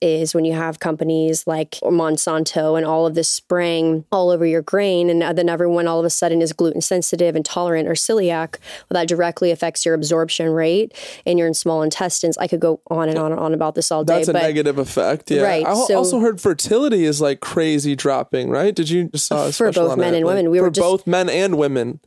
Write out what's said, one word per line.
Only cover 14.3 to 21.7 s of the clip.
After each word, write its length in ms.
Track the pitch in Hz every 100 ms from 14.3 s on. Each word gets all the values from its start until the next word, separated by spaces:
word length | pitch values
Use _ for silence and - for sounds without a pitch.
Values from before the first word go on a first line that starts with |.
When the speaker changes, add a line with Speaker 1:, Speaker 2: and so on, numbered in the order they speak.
Speaker 1:
but 80 | 175
Speaker 2:
negative 360 | 160 151 147 143
effect. 540 | 131 - 98 151 -
Yeah. 120 | 147
Speaker 1:
Right, 220 | 202 165 160
Speaker 2:
I 40 |
al- 180 | 208 254
Speaker 1:
so 80 | 190
Speaker 2:
also 240 | 180 247
heard 220 | 226 202
fertility 640 | 208 170 - 214 285 208 160
is, 160 | 147
like, 180 | 147 135
crazy 560 | - - 160 151 143 135
dropping, 540 | 143 131 139 131 127
right? 260 | 127 190 202
Did 140 | 156
you 200 | 175 170 151
saw 140 | -
a 220 | 151 147
Speaker 1:
For 160 | - 220
Speaker 2:
special 120 | 175
Speaker 1:
both 80 | 170
Speaker 2:
on 80 | 131
Speaker 1:
men 140 | 175
Speaker 2:
that? 40 | 170
Speaker 1:
and 80 | 165
Speaker 2:
Like, 100 | 196
Speaker 1:
women. 120 | 170
We 80 | 175
were 80 | 180
Speaker 2:
for 40 |
Speaker 1:
just 120 | 175
Speaker 2:
both 220 | 175 190 -
men 240 | 180 180
and 260 | 147 196 160
women, 440 | 143